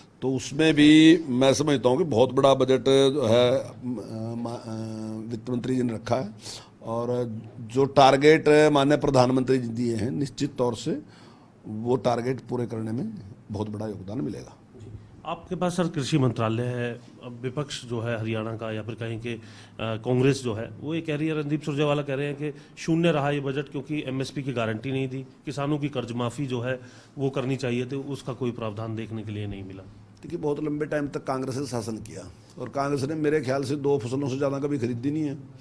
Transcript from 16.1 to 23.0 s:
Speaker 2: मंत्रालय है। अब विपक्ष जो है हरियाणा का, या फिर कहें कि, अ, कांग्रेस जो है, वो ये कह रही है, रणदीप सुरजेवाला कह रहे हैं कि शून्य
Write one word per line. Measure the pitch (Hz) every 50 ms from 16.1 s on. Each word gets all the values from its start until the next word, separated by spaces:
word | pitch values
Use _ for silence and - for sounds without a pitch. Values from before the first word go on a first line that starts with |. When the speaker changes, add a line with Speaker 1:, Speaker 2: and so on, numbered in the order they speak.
| 160
Speaker 2:
मंत्रालय | 143 131 120 107 117 113 110 110 120 123
है। | 123 123 123 120 120 117 - - - - - -
अब | 127 120 117 127
विपक्ष | 127 120 147 143 - - - 123
जो | 117 120 113
है | 113 120 117 107
हरियाणा | 113 113 110 110 110 113 113
का, | 107 113 110
या | 110 107
फिर | 104 110 110
कहें | 113 117 113 113 110
कि, | 117 120 117
अ, | 113 - - - - - - - -
कांग्रेस | 110 113 110 110 113 127 127 127 127 139 131 - 123
जो | 117 104
है, | 107 117 - 110 -
वो | 135 147 165
ये | 160
कह | - 160 147
रही | 147 156
है, | 156 156 151
रणदीप | 147 143 151 147 -
सुरजेवाला | 156 139 147 151 147 143 147
कह | 143 143 131
रहे | 135 143
हैं | 143 139
कि | 139 151 147 143 - - - -
शून्य | - - 170 160 165